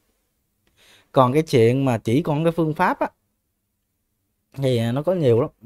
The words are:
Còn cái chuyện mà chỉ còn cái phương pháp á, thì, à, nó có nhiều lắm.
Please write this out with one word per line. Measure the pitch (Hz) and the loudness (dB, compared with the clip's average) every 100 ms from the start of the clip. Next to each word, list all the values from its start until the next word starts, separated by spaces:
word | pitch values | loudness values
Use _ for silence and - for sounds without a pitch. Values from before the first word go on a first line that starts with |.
| _ _ _ _ _ _ _ _ _ _ _ | _ _ _ _ _ _ _ _ _ _ _
Còn | - 127 | 0 2
cái | 139 | 2
chuyện | 165 131 113 131 | 0 4 4 2
mà | 135 113 | 0 -2
chỉ | - 123 | -2 -2
còn | 170 151 | -2 -2
cái | 165 | -2
phương | 165 160 | -2 -4
pháp | 156 190 277 | -2 -2 -2
á, | - _ _ _ _ _ _ _ _ _ _ _ _ _ _ - | -8 _ _ _ _ _ _ _ _ _ _ _ _ _ _ -6
thì, | 135 120 | -2 0
à, | 113 | -2
nó | 127 | -4
có | 151 | -2
nhiều | 185 143 113 | 0 2 2
lắm. | 147 _ | 0 _